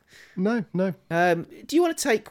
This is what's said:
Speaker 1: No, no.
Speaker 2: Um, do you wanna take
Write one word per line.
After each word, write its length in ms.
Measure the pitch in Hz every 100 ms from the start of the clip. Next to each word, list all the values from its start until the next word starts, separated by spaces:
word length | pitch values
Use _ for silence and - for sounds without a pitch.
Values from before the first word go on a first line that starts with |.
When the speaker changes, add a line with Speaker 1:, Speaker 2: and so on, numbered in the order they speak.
| _ - -
Speaker 1:
No, 300 | - 196 233 165
no. 200 | 175 190 - _
Speaker 2:
Um, 340 | 165 180 170 - -
do 120 | - 302
you 60 |
wanna 120 | 349
take 340 | 320 285 220 -